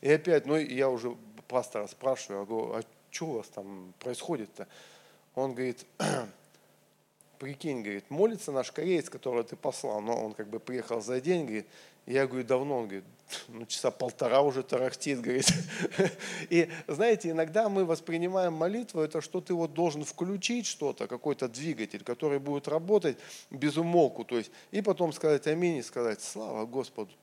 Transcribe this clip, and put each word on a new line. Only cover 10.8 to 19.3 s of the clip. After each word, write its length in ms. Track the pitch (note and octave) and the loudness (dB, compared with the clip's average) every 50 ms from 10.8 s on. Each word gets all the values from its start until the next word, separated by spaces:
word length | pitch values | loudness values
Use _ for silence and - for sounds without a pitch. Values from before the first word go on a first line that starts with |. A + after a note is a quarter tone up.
| A2+ - A#2 A#2 | -4 -2 -4 -4
за 220 | G#2 A2 B2+ C3 C3 | -2 -2 -4 -2 0
день, 240 | E3 F#3 E3+ D3+ | 2 2 2 0
говорит, 200 | A#2+ G#2+ G#2+ F#2 - - - - - - _ - | -2 -4 -6 -6 -8 -14 -20 -20 -20 -20 _ -6
я, 220 | - B2 C3+ C3+ | 0 2 2 2
говорю, 180 | B2+ B2 C3 B2 | 2 0 -2 0
давно, 360 | A#2 C3 B2+ C#3 D3 C#3 B2 | 2 2 2 2 2 -2 -2
он 40 | A2+ | -2
говорит, 200 | G2+ F#2+ G2 F#2 - - - _ - - - - - | -4 -8 -10 -12 -14 -20 -20 _ -12 -12 -12 -12 -12
ну, 160 | A#2 A2+ A#2 | -14 -14 -10
часа 260 | - - - - B2+ | -8 -4 0 0 0
полтора 520 | - - - - - - C#3 A#2+ A#2+ C3+ C#3+ | 0 0 -2 -4 -2 0 2 6 6 8 6
уже 200 | D3 B2+ C3+ B2+ | 6 4 0 -2
тарахтит, 600 | - - B2 C3 C3 - - - D3 C#3 B2 A#2 | 0 0 0 0 0 -2 -4 -4 -2 -2 -2 0
говорит. 280 | - B2 C3+ - - D#3+ - - - - - - - - - | 0 2 2 4 4 4 2 0 -6 -6 -4 -4 -2 2 2
<laughs> 520 | F#3+ F3 - - - - - F3 D#3+ - | 2 2 2 -2 -10 -10 -8 -8 -4 2
И, 180 | F3 E3+ E3 E3 - D#3+ - | 4 4 4 4 0 -8 -8
знаете, 440 | - D3+ D3 G#3+ A#3+ A3 F#3 - E3 | -4 0 2 4 4 4 4 2 0
иногда 400 | D#3+ D#3+ D#3+ D#3 D#3+ G#3+ A3+ G#3 | 0 0 0 2 2 2 2 4
мы 160 | G3 G3 F#3+ | 4 2 2
воспринимаем 640 | E3 E3 D#3 - - E3 E3+ F3 F3+ F#3 F#3+ F#3 F3 D#3+ | 2 2 0 -2 -2 -2 0 0 2 2 2 2 2 2
молитву, 480 | D#3 D#3+ F3+ G#3 A#3+ A#3+ - - E3 | 2 0 0 0 -2 -4 -4 -2 -2
это 220 | D#3 D3+ D#3 D#3+ D3 | 0 0 0 -4 -4
что 180 | - | -4